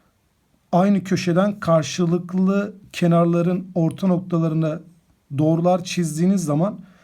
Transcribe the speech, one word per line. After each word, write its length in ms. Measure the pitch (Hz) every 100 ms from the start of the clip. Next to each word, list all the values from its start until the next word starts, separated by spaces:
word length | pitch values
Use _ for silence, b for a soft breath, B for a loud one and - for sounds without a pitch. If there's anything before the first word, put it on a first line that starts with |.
| b b _ _ _ _ _
Aynı 320 | 175 202 196
köşeden 560 | 180 180 180 170 208 202
karşılıklı 1160 | 170 160 147 - 170 175 - 185 185 196 208 - -
kenarların 760 | - 175 170 170 170 170 185 - 175
orta 320 | 160 - 190
noktalarına 720 | 180 - 170 160 160 160 151 - _ _ _ _ 139
doğrular 460 | 156 165 175 180
çizdiğiniz 600 | 180 175 165 147 180 196
zaman... 360 | 151 147 196 - B B